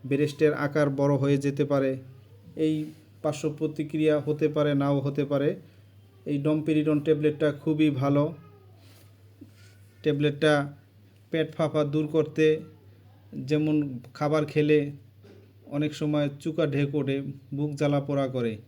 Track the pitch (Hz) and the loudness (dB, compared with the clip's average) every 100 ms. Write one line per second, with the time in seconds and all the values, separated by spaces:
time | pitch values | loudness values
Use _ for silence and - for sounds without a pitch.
0 | 127 139 143 - 156 135 143 147 143 135 | -2 0 0 2 2 2 0 2 0 2
1 | 139 143 139 143 143 143 139 139 135 131 | 2 2 2 2 0 0 0 2 0 -2
2 | - - - - - - 156 156 151 - | -10 -20 -20 -20 -18 -2 0 0 -6 -12
3 | - - 151 147 156 147 156 151 151 156 | -20 -6 -6 -4 -6 -4 -6 -4 -6 0
4 | 156 151 135 147 151 147 147 139 139 143 | 2 2 0 0 0 2 2 2 2 0
5 | 135 139 143 143 143 190 - - - - | 0 -2 -2 0 0 -2 -12 -20 -20 -20
6 | - - - 143 147 156 151 151 151 151 | -20 -16 -6 -2 0 0 2 2 2 0
7 | 147 151 151 151 151 143 - 151 156 131 | 2 2 2 2 -2 0 -4 2 2 2
8 | 139 143 156 170 - - - - - - | 2 2 2 -4 -20 -20 -20 -20 -20 -20
9 | - - - - - - - - - - | -20 -20 -20 -20 -20 -20 -20 -20 -20 -4
10 | 156 143 147 143 156 147 143 - _ - | -2 0 0 2 2 2 0 -10 _ -20
11 | - - _ 165 151 - 156 151 147 151 | -20 -20 _ -4 -4 -2 -2 0 0 0
12 | 151 156 151 156 156 156 - - - - | 0 0 0 2 2 2 -4 -20 -20 -20
13 | - - - 147 131 151 151 151 143 123 | -20 -20 -14 -12 -2 0 2 2 0 -6
14 | - - 151 156 151 151 151 151 143 143 | -14 -4 0 0 0 0 4 4 2 -8
15 | - - - - - - - 143 151 151 | -20 -20 -20 -20 -20 -20 -8 -4 -4 -2
16 | 151 151 143 143 165 156 151 139 143 147 | -2 0 -2 -4 -6 -2 0 0 0 -2
17 | 135 139 139 135 - 139 147 143 147 143 | -2 -4 -6 -12 -10 -6 -4 -2 0 0
18 | 139 139 135 123 117 107 | 0 -2 -2 -2 -4 -4